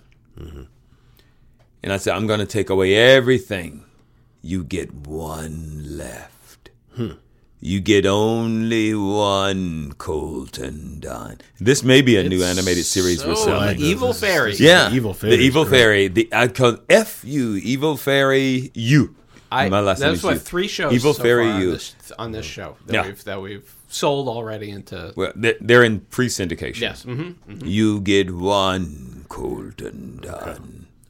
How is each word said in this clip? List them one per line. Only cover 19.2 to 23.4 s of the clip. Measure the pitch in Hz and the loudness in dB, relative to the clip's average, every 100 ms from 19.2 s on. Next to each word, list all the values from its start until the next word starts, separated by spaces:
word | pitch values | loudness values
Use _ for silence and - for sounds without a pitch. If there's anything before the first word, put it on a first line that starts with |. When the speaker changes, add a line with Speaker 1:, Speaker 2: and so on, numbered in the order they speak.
| _ - - | _ -20 -6
Speaker 3:
I, | 127 139 | -2 0
Speaker 2:
My | 196 | 2
last | 202 185 | 2 2
name | 143 | 0
Speaker 3:
that's | 170 | 0
Speaker 2:
is | |
Speaker 3:
what, | 190 | -2
Speaker 2:
you. | 139 | -4
Speaker 3:
three | - 175 208 | -4 -4 -4
shows | - 160 | -2 0
Speaker 2:
Evil | 123 139 | 2 2
Speaker 3:
so | 143 | 2
Speaker 2:
fairy, | 123 120 | 4 4
Speaker 3:
far | 113 | 2
on | 101 | 0
Speaker 2:
you. | 92 | 0
Speaker 3:
this, | 80 - - - - | -2 -8 -18 -20 -14
on | 113 | -10
this | 110 - | -10 -12
show | - 85 - - | -12 -16 -16 -4
that | |
Speaker 2:
Yeah. | 110 95 | -2 -2
Speaker 3:
we've, | 101 | -6
that | - 98 | -10 -10